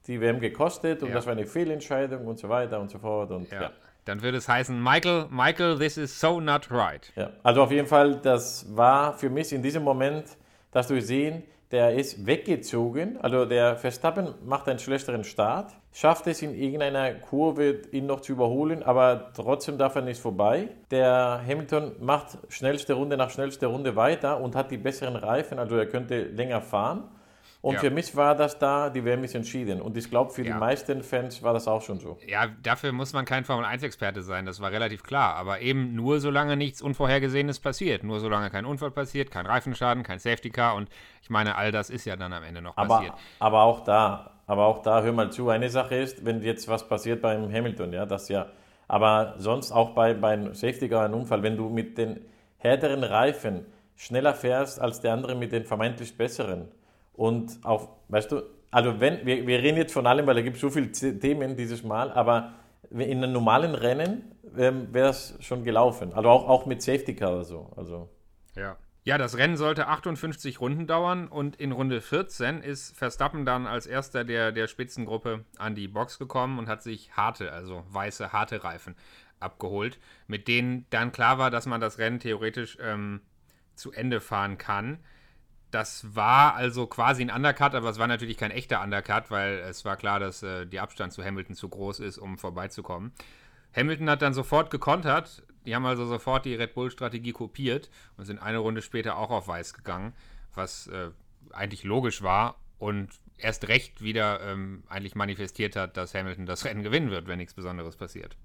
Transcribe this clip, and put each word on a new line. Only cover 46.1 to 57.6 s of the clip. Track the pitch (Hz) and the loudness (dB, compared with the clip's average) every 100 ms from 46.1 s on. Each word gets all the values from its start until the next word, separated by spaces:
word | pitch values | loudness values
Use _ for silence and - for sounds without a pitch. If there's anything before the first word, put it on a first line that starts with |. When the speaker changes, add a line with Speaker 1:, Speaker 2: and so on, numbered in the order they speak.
| - 113 | -4 -4
Speaker 1:
wenn | 113 | -2
jetzt | 110 110 - | -2 -2 -2
was | 113 - | -4 0
passiert | 107 113 117 | -2 0 0
beim | 113 110 107 | 0 0 -2
Hamilton, | 110 117 95 90 | -2 -2 -4 -4
ja, | 90 104 | -4 -4
das | 101 - | -4 -2
ja. | 98 90 - _ _ - | -4 -4 -12 _ _ -2
Aber | 104 107 107 - - | 4 6 6 2 -2
sonst | 98 127 131 | -2 -2 2
auch | 120 117 | 2 4
bei, | - 113 | 4 4
beim | 107 110 107 104 | 4 2 2 -2
Safety | 101 120 127 127 | -4 -4 -2 0
Car | 113 107 | 2 2
ein | 113 | 0
Unfall, | 120 107 | -2 0
wenn | 107 110 | 0 -2
du | 110 | -2
mit | 113 113 - | -4 -4 -4
den | 113 110 - _ _ _ | -4 -4 -14 _ _ _
härteren | 117 131 151 139 | 2 4 2 0
Reifen | 117 107 135 147 110 92 - - _ _ | 2 4 4 2 -4 -6 -8 -20 _ _
schneller | - 120 143 - | -4 2 2 2
fährst | 123 127 139 - | 0 2 0 -2
als | 123 113 | -4 0
der | 117 | 0
andere | 113 127 127 | 0 -2 -6
mit | 117 | -4
den | 113 113 | -4 -2
vermeintlich | 107 113 120 117 - | -2 -2 -2 -12 -4
besseren. | 120 - 107 90 85 _ _ _ _ | -4 -2 -4 -4 -8 _ _ _ _
Und | - 113 117 113 - | -2 0 0 -4 -8